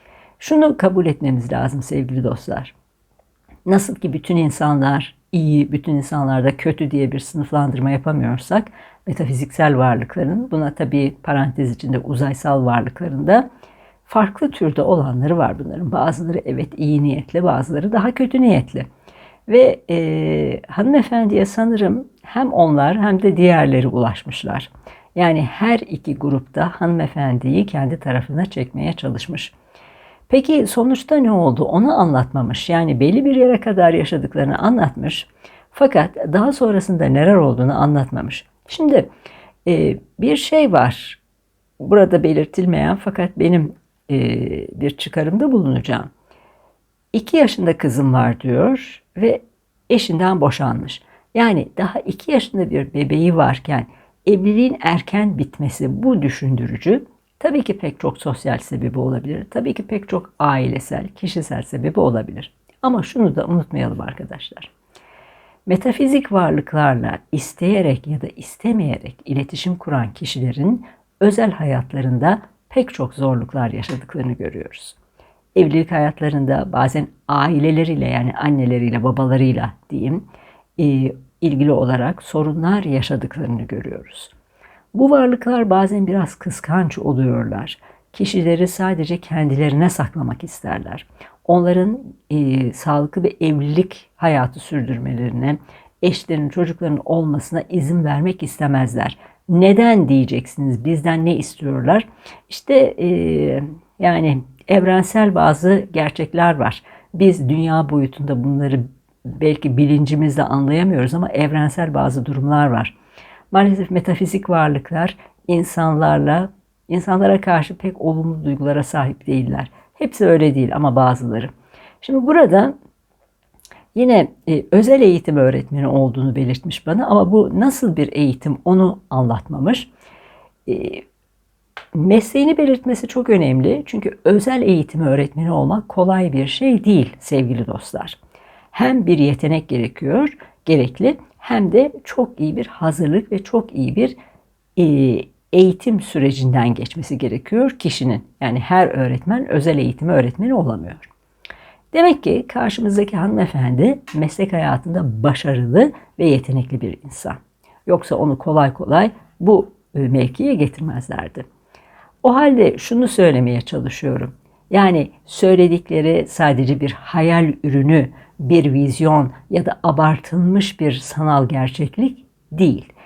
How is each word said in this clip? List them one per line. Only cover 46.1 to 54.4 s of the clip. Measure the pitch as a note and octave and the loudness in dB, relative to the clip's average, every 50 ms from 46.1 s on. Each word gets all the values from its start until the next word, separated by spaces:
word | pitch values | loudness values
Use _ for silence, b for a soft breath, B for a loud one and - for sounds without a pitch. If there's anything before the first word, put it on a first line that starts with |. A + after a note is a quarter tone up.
| - b b b b b b b b b b b b b b b _ _ _ _ - | -16 b b b b b b b b b b b b b b b _ _ _ _ -6
"İki | A3+ A3 - - | -6 -4 0 2
yaşında | D#4+ C#4+ G#3+ - - F3+ E3+ D#3+ - | 4 4 2 2 0 0 0 0 0
kızım | - C#3+ A2+ C3+ C#3 C3+ B2+ | -2 -2 0 0 2 2 2
var." | B2+ A#2+ A#2 A2+ - | 2 2 0 -2 -2
diyor | - B2+ A#2+ C#3 E3+ B3 C4+ B3+ - - - - _ _ - | -4 -2 0 2 2 2 0 -2 -4 -10 -20 -20 _ _ -6
ve | F3+ G#3+ A3+ - - - _ _ _ _ _ _ _ _ - | -2 0 0 0 0 -4 _ _ _ _ _ _ _ _ 0
eşinden | A#3+ A3 - - E3 D#3+ F#3 F#3 F#3+ E3+ | 0 0 0 0 -2 0 2 2 2 2
boşanmış. | C#3+ C#3+ - - C#3 B2+ A#2 - - - - - b b b b b b b | 2 0 0 -2 -2 -4 -4 -4 -6 -10 -12 -16 b b b b b b b
Yani | A3+ A#3 A#3 G3 D3+ - - - - | 2 2 2 2 0 -2 -4 -6 -6
daha | F#3+ F3+ - - | -6 -4 -4 -6
iki | - - - - - - D4+ | -8 -8 -10 -10 -4 -2 0
yaşında | A#3+ - - - G3 F3 - | 0 0 -2 -4 -4 -4 -2
bir | D3+ C#3+ C3+ C3 - | -2 -4 -4 -4 -4
bebeği | D3 D3 C3+ D3 D#3 E3 F3+ E3 | -4 -2 -2 0 2 2 2 2
varken | D#3+ C#3+ B2 B2+ - - D#3 C#3+ A#2+ A2+ - b b b b b b b | 2 2 2 0 -2 -4 -4 -4 -4 -6 -8 b b b b b b b
evliliğin | F#3+ G#3 F#3 | 2 2 2